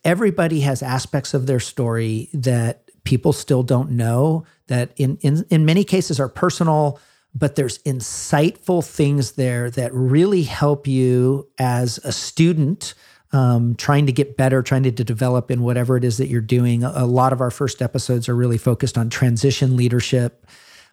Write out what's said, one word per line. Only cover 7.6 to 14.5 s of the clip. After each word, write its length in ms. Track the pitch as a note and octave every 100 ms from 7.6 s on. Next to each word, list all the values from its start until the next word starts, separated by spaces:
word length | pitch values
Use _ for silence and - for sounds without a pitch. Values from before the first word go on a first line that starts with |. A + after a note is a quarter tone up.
| B2+ -
insightful 1080 | D3 C3 - - - D3 D#3+ - - F3 -
things 440 | - C#3+ C#3+ A#2+
there 400 | - B2+ A#2+ A#2+
that 200 | B2 A#2+ B2+
really 480 | B2+ C#3+ F#3+ F#3+
help 440 | D3 - D3 C#3+ C#3+
you 600 | C3 B2+ B2 B2+ C#3 C#3+ -
as 400 | B2+ B2 A#2+ -
a 80 | C3
student, 840 | - - - E3 D#3+ C#3 G3+ - - _ _ _
um, 400 | C#3 B2+ A#2+ A#2+ A2+
trying 300 | - C#3+ C#3+
to 60 |
get 260 | B2 C3+ -
better, 240 | C3